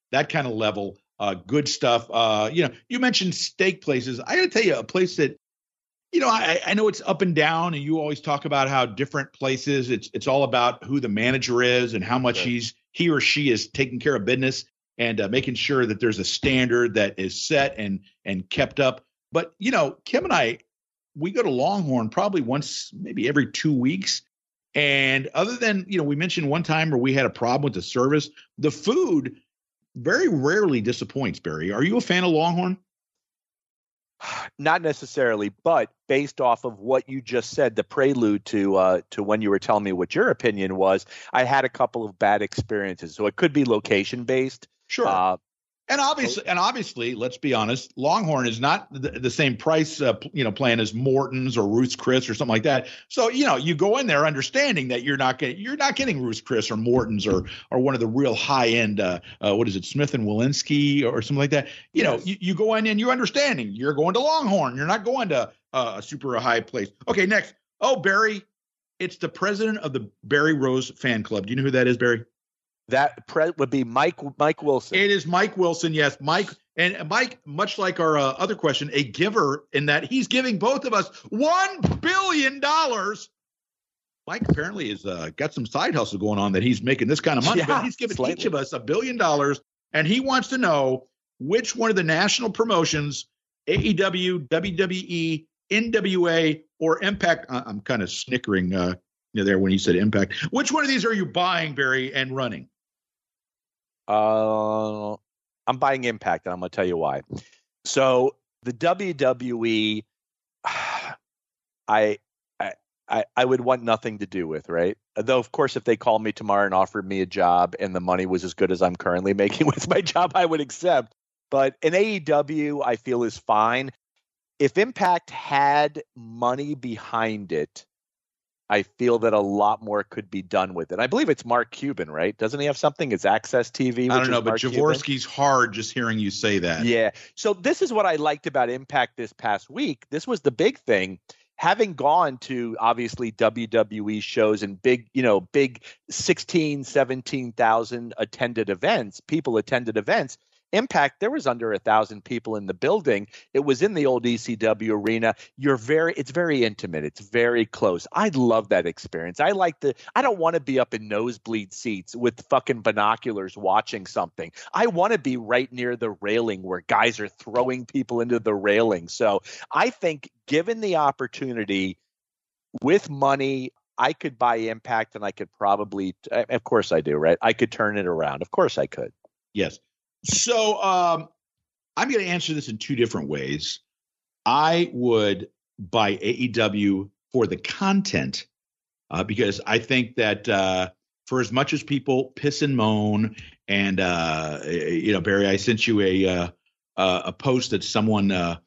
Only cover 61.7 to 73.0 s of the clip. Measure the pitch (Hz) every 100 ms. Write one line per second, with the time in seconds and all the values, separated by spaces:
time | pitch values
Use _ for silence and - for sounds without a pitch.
61.7 | - - 302 202 120 185 196 180 175 214
62.7 | 220 220 208 254 254 220 277 285 170 107
63.7 | 104 139 143 170 214 294 320 240 196 131
64.7 | 127 156 220 208 262 208 135 101 - _
65.7 | 131 117 98 - 147 139 117 123 117 -
66.7 | 127 143 - - - 185 214 - - _
67.7 | - 254 240 180 196 220 202 - _ _
68.7 | _ _ - 180 - 165 - 190 202 220
69.7 | 214 151 131 107 _ 107 143 156 147 131
70.7 | 131 127 - 131 113 98 104 98 127 135
71.7 | 127 123 120 123 117 117 _ _ _ _
72.7 | _ - 127